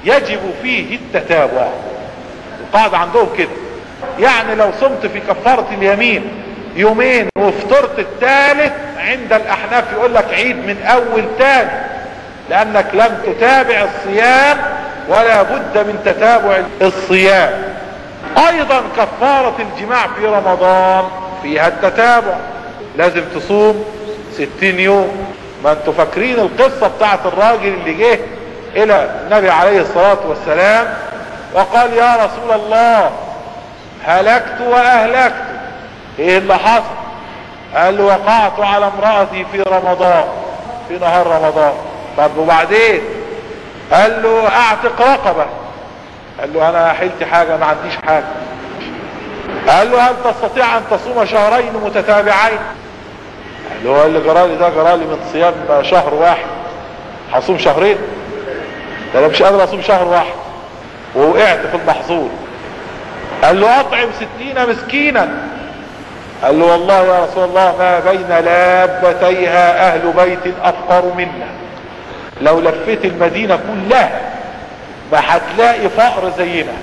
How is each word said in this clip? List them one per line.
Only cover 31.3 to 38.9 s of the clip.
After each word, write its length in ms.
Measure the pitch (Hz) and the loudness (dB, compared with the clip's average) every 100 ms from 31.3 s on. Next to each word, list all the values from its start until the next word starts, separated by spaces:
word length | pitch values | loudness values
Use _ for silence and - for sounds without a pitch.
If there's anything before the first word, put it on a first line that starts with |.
| - - | -14 -6
وقال: 400 | 180 190 233 240 | 0 2 2 2
"يا 220 | 233 240 233 | 4 4 4
رسول 460 | 208 - 233 220 | 2 -2 -2 -2
الله، 500 | 208 220 233 226 165 - - - - - - - - - 151 | 2 2 4 4 2 -2 -10 -12 -14 -16 -18 -20 -20 -14 0
هلكت 560 | 175 202 240 226 - | 2 4 2 0 -6
وأهلكت." 840 | 240 247 240 247 220 262 247 - - - - - - - - - | 0 2 4 4 4 2 2 0 -10 -10 -12 -14 -18 -18 -18 -4
"إيه 180 | 160 185 | 2 2
اللي 200 | 190 185 | 4 2
حصل؟" 260 | 190 233 190 - - - - - - - - 139 | 4 2 0 -10 -12 -14 -16 -16 -18 -20 -8 0
قال 220 | 175 202 | 2 2
له: 60 | |
"وقعت 560 | 202 190 196 226 208 202 | 2 4 4 2 2 0
على 280 | 202 202 202 | 0 2 0